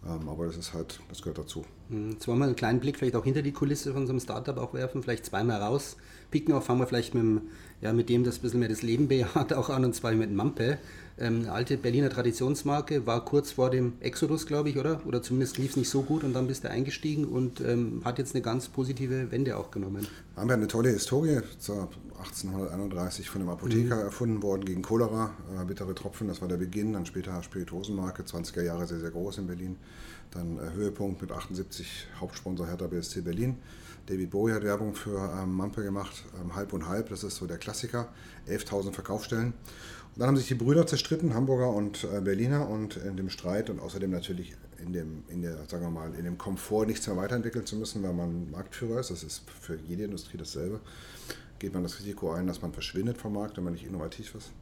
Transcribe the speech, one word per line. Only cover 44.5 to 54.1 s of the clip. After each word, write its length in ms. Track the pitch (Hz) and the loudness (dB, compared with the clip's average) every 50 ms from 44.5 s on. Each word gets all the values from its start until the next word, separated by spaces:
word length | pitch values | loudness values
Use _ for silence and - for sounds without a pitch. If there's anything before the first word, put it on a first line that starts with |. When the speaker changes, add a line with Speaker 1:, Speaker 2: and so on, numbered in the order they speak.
| - - - - - - | -12 -16 -16 -18 -16 -12
Speaker 1:
in 120 | 82 87 90 | -8 -4 -4
dem, 300 | 87 80 78 80 76 71 - | -4 -4 -4 -8 -10 -10 -8
in 140 | 80 87 | -6 -4
der, 160 | 87 85 82 78 76 76 | -4 -4 -4 -6 -8 -6
sagen 160 | 87 87 87 | -6 -4 -2
wir 60 | 85 | -2
mal, 240 | 82 80 80 82 78 | -2 -4 -6 -6 -6
in 80 | 82 85 | -4 -4
dem 140 | 87 90 87 | -4 -4 -4
Komfort 480 | - 101 95 87 - - 104 107 110 | -4 -4 -4 -4 -2 2 2 4 4
nichts 200 | 107 107 - - 113 | 4 0 -2 -2 -2
mehr 100 | 98 90 | 0 0
weiterentwickeln 480 | 92 104 123 120 110 117 - 123 101 | 0 0 0 0 0 0 -2 -2 -4
zu 100 | - 104 | -4 -4
müssen, 260 | 107 110 107 - 110 | -4 -4 -4 -4 -2
weil 120 | 98 92 87 | -2 0 0
man 360 | 87 87 87 85 85 87 73 | 0 0 0 -2 -2 -4 -6
Marktführer 500 | 73 87 98 - - - 123 113 113 123 | -8 -10 -10 -10 -8 -6 -4 -2 -2 -2
ist, 100 | 127 - | -2 -4
das 120 | 90 82 82 | -6 -8 -8
ist 200 | 78 - - - - - - | -10 -10 -12 -12 -14 -18 -16
für 160 | - - 82 | -8 -8 -6
jede 280 | 80 76 80 87 90 107 | -6 -4 -6 -4 -4 -2
Industrie 340 | 101 101 87 - - - 85 | -4 -4 -6 -8 -10 -10 -10
dasselbe, 420 | 80 - - 73 76 92 104 110 - - - - - - - - - - - - - - - - | -8 -6 -6 -4 -4 -4 -4 -6 -10 -14 -18 -16 -16 -16 -16 -16 -12 -12 -12 -12 -12 -18 -12 -8
geht 140 | - 98 - | -6 -4 -2
man 100 | 92 90 | -2 -2
das 160 | 87 - - | -2 -4 -6
Risiko 320 | 101 101 98 - - 85 | -8 -8 -6 -2 -2 -2
ein, 160 | 80 85 92 90 | 0 0 0 0
dass 140 | 87 - | -2 -2
man 100 | - 85 | -4 -6
verschwindet 460 | 80 - - - - 92 98 120 120 117 | -6 -6 -8 -4 -2 0 0 0 -2 -4
vom 160 | - 110 104 | -4 -4 -4
Markt, 240 | 101 104 107 - - | -2 -4 -4 -4 -4
wenn 80 | 90 | -4
man 80 | 87 87 | -4 -4
nicht 120 | 85 85 | -4 -6
innovativ 500 | - 92 87 76 85 | -8 -6 -4 -4 -6